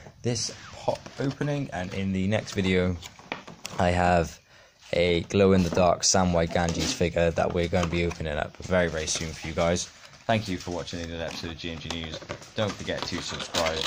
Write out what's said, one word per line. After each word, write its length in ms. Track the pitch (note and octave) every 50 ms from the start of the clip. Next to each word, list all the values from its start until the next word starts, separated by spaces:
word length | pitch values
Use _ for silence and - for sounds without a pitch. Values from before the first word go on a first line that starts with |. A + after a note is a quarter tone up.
| - - - -
this 320 | - A#2+ B2 G#2+ - - - - - -
pop 300 | - - - - - - - - - -
opening, 500 | C3 C#3 C3 - D3 D3 D3 C#3+ C#3 - -
and 200 | F2+ F2+ F2+ -
in 200 | G2 G2 F#2+ F#2+
the 140 | F#2+ F#2+ G2
next 260 | G#2+ G#2 - - -
video 420 | G2+ F#2 F#2+ F#2 F#2 F2+ F#2 F2+ E2 - - - - - - - - - - - - - - - -
I 120 | F#2+ F2+
have 500 | F2+ F2+ F2+ F2 F2+ F2 E2 E2 - - _ _ - - - - _ _ - - -
a 300 | E2+ F2 F2 F2 E2+ -
glow-in-the-dark 800 | - - G2+ G2 F#2+ G2 F#2+ F2+ E2 D#2+ F#2+ F2+ F2 E2+ - -
Samwise 500 | - - F#2+ F#2 F2+ F2 E2+ E2 E2 -
Gamgee's 400 | F2+ F2 E2+ E2 E2+ D#2+ - -
figure 360 | - F2+ E2+ - E2+ E2+ E2+
that 220 | E2 - - - E2+
we're 140 | F2+ E2+ E2+
gonna 200 | F2+ F#2 F2 E2
be 180 | E2+ E2+ E2+
opening 320 | E2+ D#2+ - E2+ D#2 D2 D2+
up 180 | D#2+ - -
very, 320 | - - - F#2 F2+ F2 E2
very 200 | D2+ D#2+ D#2 D2+
soon 260 | - - E2+ D#2+ D2
for 140 | - - E2
you 60 | D#2
guys. 360 | F2+ E2+ E2+ F2 F2 - - - - - - - - -
Thank 240 | - A2+ G#2+ A2 G2+
you 80 | F#2 E2
for 140 | - F2+
watching 280 | F2 E2 D2+ - - F2
another 240 | E2+ E2 E2+ E2 E2
episode 280 | D#2 - - - E2+
of 60 | E2 D2+
G 140 | - F2
N 80 | E2 D2+
G 80 | D2+ D#2
News. 320 | E2 E2 E2 D#2+ D2+ - - - - - - - - -
Don't 120 | A2 G2+
forget 300 | - - D#2+ F2 F2 D2 -
to 180 | - F2+ E2
subscribe, 580 | - - - C#2+ B1+ - - F2 E2 D#2+ D#2+ D#2+ -